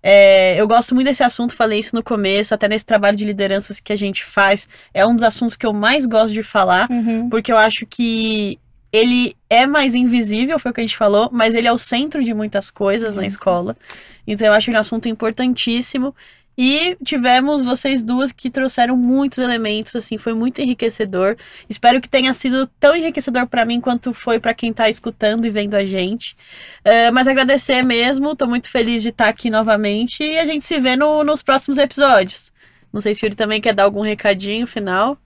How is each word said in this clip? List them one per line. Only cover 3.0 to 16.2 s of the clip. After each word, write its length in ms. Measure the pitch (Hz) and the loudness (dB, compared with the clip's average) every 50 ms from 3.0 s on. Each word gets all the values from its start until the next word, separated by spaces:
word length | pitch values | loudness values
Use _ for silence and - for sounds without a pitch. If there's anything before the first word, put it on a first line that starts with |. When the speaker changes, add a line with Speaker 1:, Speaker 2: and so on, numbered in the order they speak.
| 202 202 208 | 2 2 0
Speaker 1:
de 80 | 208 208 | 0 -2
lideranças 540 | 208 208 196 202 190 196 196 196 - 202 - | -4 -2 -2 -2 -2 -2 -4 -4 -8 -14 -14
que 120 | _ - | _ -6
a 40 | 208 | -4
gente 280 | 202 208 196 196 - - | -2 -2 -4 -4 -6 -10
faz, 460 | - - - 196 196 202 202 - _ - - - _ _ | -4 0 2 2 2 2 0 -2 _ -16 -20 -20 _ _
é 120 | - 196 | 2 2
um 80 | 226 240 | 4 4
dos 100 | 226 233 | 4 2
assuntos 340 | 226 220 - 247 233 - | 0 0 0 -4 -6 -4
que 80 | - - | -4 -4
eu 80 | 226 208 | -2 -2
mais 320 | 208 208 220 269 302 262 | 0 0 2 2 2 0
gosto 280 | 240 220 220 220 220 208 | 2 2 2 2 2 0
de 100 | 220 220 | -6 -6
falar, 440 | - - 214 190 185 180 180 214 247 | -2 0 0 2 4 4 2 2 0
Speaker 2:
Uhum. 380 | 247 240 220 233 226 226 233 240 | 0 -2 0 0 -2 -2 -2 -2
Speaker 1:
porque 220 | 233 226 220 - | -2 -2 0 2
eu 60 | 233 | 4
acho 280 | 220 214 226 220 - 226 | 4 4 4 2 -2 -8
que 720 | - - - 240 233 226 226 220 220 220 214 208 196 - - _ _ _ _ _ _ - | -10 -6 -4 -2 -2 0 -2 -2 -2 -2 -2 -2 -4 -6 -10 _ _ _ _ _ _ 2
ele 420 | 220 226 247 247 247 247 214 - _ _ _ | 2 2 4 2 2 0 -2 -4 _ _ _
é 160 | 220 233 254 | 2 4 4
mais 280 | 277 285 302 277 277 233 | 4 2 2 2 2 0
invisível, 640 | 247 247 247 233 247 226 202 208 220 247 269 330 302 | 0 0 2 2 0 0 0 0 -2 -2 -2 -2 -4
foi 120 | - 247 | -4 -6
o 20 | 233 | -6
que 60 | - | -4
a 40 | 233 | -6
gente 120 | 220 - | -6 -2
falou, 340 | - 220 208 202 208 226 240 247 | 0 0 2 4 2 2 0 0
mas 220 | 233 220 226 226 | 0 0 2 2
ele 120 | 233 233 | 2 2
é 60 | 233 233 | 2 0
o 40 | 233 | 0
centro 440 | - - 240 240 277 302 - 302 262 | -2 -4 -2 -2 -4 -4 -4 -4 -4
de 100 | 226 233 | -2 -2
muitas 360 | 214 214 214 - 202 202 - | -4 -6 -4 -4 -6 -6 -6
coisas 420 | _ - 208 196 196 226 226 220 208 | _ -2 -2 0 0 0 -2 -4 -6
na 80 | 202 | -6
Speaker 2:
Uhum. 60 | 190 | -6
Speaker 1:
escola. 480 | 202 196 - - 196 180 175 175 202 233 _ _ - - - - - - _ _ | -6 -8 -4 -2 0 0 0 -2 -6 -10 _ _ -20 -20 -20 -20 -20 -20 _ _
Então, 220 | - 214 202 220 | -8 -4 0 2
eu 60 | 214 208 | 4 4
acho 160 | 220 214 - | 4 2 2
ele 80 | 226 | 0
um 40 | 220 | 0
assunto 280 | 214 214 233 220 220 240 | -2 -2 -4 -6 -4 -6
importantíssimo. 1040 | 220 - 220 220 226 - 254 254 247 - - 240 226 233 247 - - 269 254 277 277 _ | -6 -4 -4 -6 -4 -2 -2 -2 -2 -2 -2 -2 -2 -2 -4 -4 -4 -4 -4 -4 -6 _